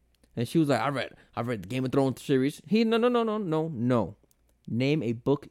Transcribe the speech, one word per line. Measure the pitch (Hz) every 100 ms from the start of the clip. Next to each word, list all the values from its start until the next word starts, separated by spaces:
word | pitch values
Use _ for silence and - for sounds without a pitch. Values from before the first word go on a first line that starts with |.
| _ _ _ -
And | 120
she | 165
was | 147
like, | 120
"I | 139
read, | 135 104 - _ -
I |
read | 117 113
the | 92
Game | 127
of | 127
Thrones | 135 135 123
series." | - 135 135 - -
He, | 214 226
"No, | 226
no, | 240
no, | 240
no, | 226 214
no, | 185 156 165
no. | 127 120 120 98 110 _ _ _ _ -
Name | 113 131 156
a | 113
book | 120 131 143 -